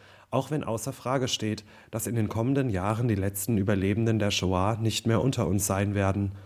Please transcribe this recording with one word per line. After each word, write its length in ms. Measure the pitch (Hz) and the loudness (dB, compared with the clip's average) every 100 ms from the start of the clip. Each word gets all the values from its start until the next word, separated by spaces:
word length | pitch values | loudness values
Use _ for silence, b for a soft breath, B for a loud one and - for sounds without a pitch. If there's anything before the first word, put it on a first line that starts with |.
| B B B | B B B
auch 220 | 127 135 | -4 -2
wenn 140 | 147 - | -4 -4
außer 260 | 113 139 | -6 -6
Frage 380 | 123 120 135 123 | -8 -4 -2 -2
steht, 340 | - 110 107 - B B | -2 -2 -4 -8 B B
dass 160 | 113 101 | -6 -4
in 100 | 117 | -2
den 120 | 104 | -2
kommenden 420 | 113 120 139 131 | 0 0 0 0
Jahren 380 | 95 98 110 127 | 0 0 0 0
die 80 | 98 | 2
letzten 420 | 98 - - 110 | 0 -4 0 0
Überlebenden 640 | 101 98 95 104 113 110 | 2 2 2 2 2 2
der 100 | 101 | 2
Shoah 480 | - 92 92 98 107 | 0 0 2 2 0
nicht 260 | 113 - 113 | 0 0 2
mehr 140 | 113 | 2
unter 260 | 135 131 82 | 2 0 0
uns 180 | 98 - | 0 2
sein 300 | 98 101 101 | 2 2 2
werden 380 | 95 98 98 B | 2 2 -2 B